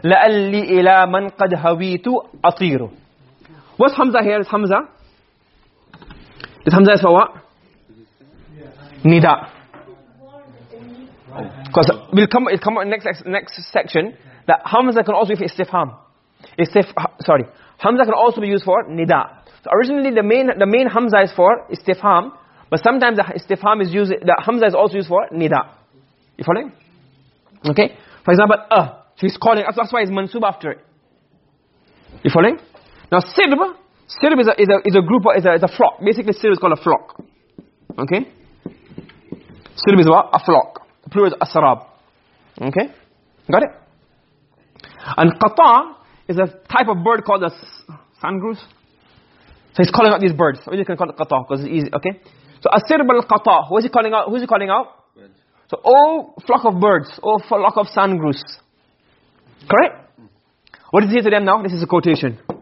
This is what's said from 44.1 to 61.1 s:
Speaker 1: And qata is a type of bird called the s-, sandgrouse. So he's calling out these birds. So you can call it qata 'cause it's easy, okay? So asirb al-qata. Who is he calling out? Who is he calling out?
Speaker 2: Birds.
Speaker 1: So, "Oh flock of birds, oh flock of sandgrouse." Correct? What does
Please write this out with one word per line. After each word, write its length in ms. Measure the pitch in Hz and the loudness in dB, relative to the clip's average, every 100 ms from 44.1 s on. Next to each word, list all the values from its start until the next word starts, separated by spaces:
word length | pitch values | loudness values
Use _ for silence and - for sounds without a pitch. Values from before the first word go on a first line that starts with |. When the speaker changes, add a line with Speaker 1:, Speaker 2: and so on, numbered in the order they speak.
| _ _ _ _ _ _ _ - - - 139 | _ _ _ _ _ _ _ -20 -20 -8 0
Speaker 1:
And 160 | 165 165 | 0 2
qata 560 | 214 208 311 240 330 - _ _ - | 0 4 4 4 2 -10 _ _ -8
is 80 | 180 | -4
a 100 | 185 - - | -4 -6 -6
type 200 | 254 220 | -2 -2
of 160 | 196 | -2
bird 200 | 175 226 | -2 -2
called 180 | 196 196 | -2 -2
the 40 | 170 | -4
s-, 280 | - - - - 156 _ _ | -8 -18 -20 -20 -20 _ _
sandgrouse. 380 | 156 190 214 214 - _ _ _ _ _ _ _ _ _ _ | -8 -8 -8 -12 -16 _ _ _ _ _ _ _ _ _ _
So 100 | - | -2
he's 60 | 175 | 0
calling 220 | - 220 | 2 2
out 80 | 202 | 2
these 120 | 185 | 0
birds. 260 | 151 160 131 | 0 -2 -2
So 80 | - | -8
you 100 | 185 | -8
can 120 | 190 170 | -6 -6
call 120 | 180 | -8
it 80 | - | -8
qata 300 | 156 135 127 | -6 -6 -6
'cause 140 | 139 | -8
it's 80 | 139 | -6
easy, 200 | 160 143 | -6 -6
okay? 260 | - 180 196 _ _ _ _ | -6 -8 -10 _ _ _ _
So 100 | - | -2
asirb 380 | 214 208 311 254 | 0 0 0 2
al-qata. 600 | 240 240 214 220 170 143 | 0 0 0 2 2 2
Who 100 | 202 | -4
is 60 | |
he 60 | 233 | -2
calling 220 | 240 220 | -2 0
out? 160 | 220 196 | -2 -4
Who 60 | 240 | -6
is 60 | |
he 40 | 240 | -2
calling 220 | 220 196 | -2 -2
out? 180 | 208 - _ _ | -4 -6 _ _
Speaker 2:
Birds. 200 | _ 101 _ _ _ _ | _ -20 _ _ _ _
Speaker 1:
So, 120 | - | -4
"Oh 500 | - 269 302 320 - - - | 4 4 4 0 -8 -10 -2
flock 180 | 240 | 0
of 160 | 233 180 | 0 0
birds, 400 | 208 180 143 - | 2 2 -2 -8
oh 160 | - 214 - | -4 -4 -2
flock 300 | 208 202 220 | -2 0 0
of 100 | 202 | -2
sandgrouse." 560 | - 196 180 156 139 - - _ _ _ _ _ _ _ _ _ _ 143 | -2 0 0 -4 -6 -10 -20 _ _ _ _ _ _ _ _ _ _ -2
Correct? 420 | 202 262 - _ _ 113 _ _ _ _ - _ | 0 0 -2 _ _ _ _ _ _ _ -20 _
What 120 | 190 | 0
does 80 | 208 | 2